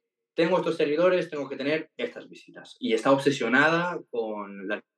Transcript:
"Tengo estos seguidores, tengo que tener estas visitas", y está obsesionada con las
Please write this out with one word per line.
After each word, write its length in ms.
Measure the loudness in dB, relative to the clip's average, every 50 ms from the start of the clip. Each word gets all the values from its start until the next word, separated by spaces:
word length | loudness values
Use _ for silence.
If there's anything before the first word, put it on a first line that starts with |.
| _ _ _ _ _ _ _
"Tengo 240 | 0 0 2 2 0
estos 200 | 0 0 0 0
seguidores, 520 | 0 0 2 2 4 4 4 2 0 -4
tengo 200 | -6 -8 -8 -8
que 80 | -8 -6
tener 340 | -2 -2 -2 -2 -4 -8 _ -8
estas 320 | -8 -8 -8 -10 -16 -18
visitas", 480 | -20 -20 -20 -20 -20 -20 -20 -20 -12 -8
y 140 | -2 0 0
está 180 | 2 4 4
obsesionada 880 | 4 4 4 2 2 2 0 2 4 4 4 4 4 2 0 -2 -4 -8 -10 _
con 580 | -6 -4 -4 -4 -6 -8 -10 -10 -12 -12 -8 -8
las 140 | -8 -8 -8 _ _